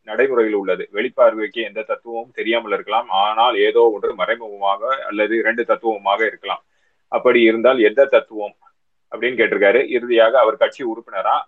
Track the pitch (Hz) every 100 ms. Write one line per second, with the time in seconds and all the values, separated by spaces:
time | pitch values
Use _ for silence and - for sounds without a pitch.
0 | 110 110 135 120 110 104 95 90 - 101
1 | 123 131 117 110 107 117 107 104 110 107
2 | 117 117 117 113 107 117 110 98 95 110
3 | 104 95 104 110 123 107 104 113 117 101
4 | 117 131 - 117 110 101 98 98 120 135
5 | - 104 107 113 107 117 117 - 113 104
6 | 98 101 110 - 98 92 _ _ _ _
7 | _ 120 127 123 113 113 117 131 107 107
8 | 110 113 - 107 104 - _ _ _ _
9 | _ 110 120 120 107 101 101 117 143 123
10 | 120 113 113 127 113 - 113 - 123 113
11 | - 95 101 139